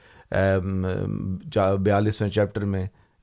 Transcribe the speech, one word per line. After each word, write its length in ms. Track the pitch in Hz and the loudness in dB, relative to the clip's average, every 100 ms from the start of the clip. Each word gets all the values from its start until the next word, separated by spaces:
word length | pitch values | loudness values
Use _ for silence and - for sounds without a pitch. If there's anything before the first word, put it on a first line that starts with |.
| - - - | -20 -20 -6
آم، 560 | - 98 95 95 95 92 98 98 - 95 92 - | 0 2 2 0 -2 -2 -2 -4 -4 -4 -6 -4
چا-، 220 | 104 95 98 | 0 2 2
بیالیسویں 540 | 98 101 107 - 104 | 2 4 2 0 -2
چیپٹر 340 | 104 101 104 | 0 0 0
میں، 220 | 101 95 95 _ _ _ | -2 -2 -4 _ _ _